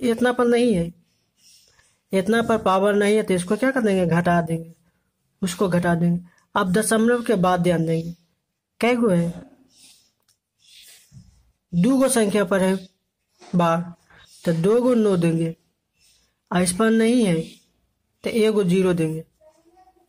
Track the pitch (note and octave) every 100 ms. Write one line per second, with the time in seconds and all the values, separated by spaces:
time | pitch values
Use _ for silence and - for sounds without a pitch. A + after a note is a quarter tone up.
0 | B3+ A3+ A#3+ B3 A#3+ A#3+ A#3+ F#3 E3+ -
1 | _ _ _ _ _ _ _ _ _ _
2 | _ F#3+ F#3 A3+ A#3 A3 G3 F#3+ G3+ G3+
3 | G3+ G#3+ G#3 F3+ F3+ G#3+ C4 C4 A3 F#3+
4 | F3 E3 F3 F3 E3 E3 E3 - _ _
5 | _ _ _ _ F#3 - G3 F3 F3 E3+
6 | F3 F3 - _ _ - F#3+ F#3 - A3+
7 | A3+ A#3+ A#3+ G3+ F3+ F3+ F3 E3 E3 E3
8 | E3 - _ _ _ _ _ - A3+ B3
9 | A#3 F3 E3+ - - _ _ _ - _
10 | _ _ _ _ _ _ _ - - -
11 | _ - - _ _ _ _ F3 G#3+ C4+
12 | C4 B3+ G#3 G#3 F#3 G3 F#3 F#3+ F#3 _
13 | _ _ _ _ - F3 E3 E3 E3+ -
14 | _ - - - - E3 F#3 A#3 B3 A#3
15 | G#3+ F#3 E3+ E3 E3 E3 _ _ _ _
16 | _ _ _ _ _ F3 F3+ F3+ A3+ A3+
17 | A3+ B3+ G#3 D#3+ D#3+ - _ _ _ _
18 | _ _ - A#3 A3 G#3 F#3 F#3 F#3 E3+
19 | D#3+ D#3+ - _ _ _ _ _ _ _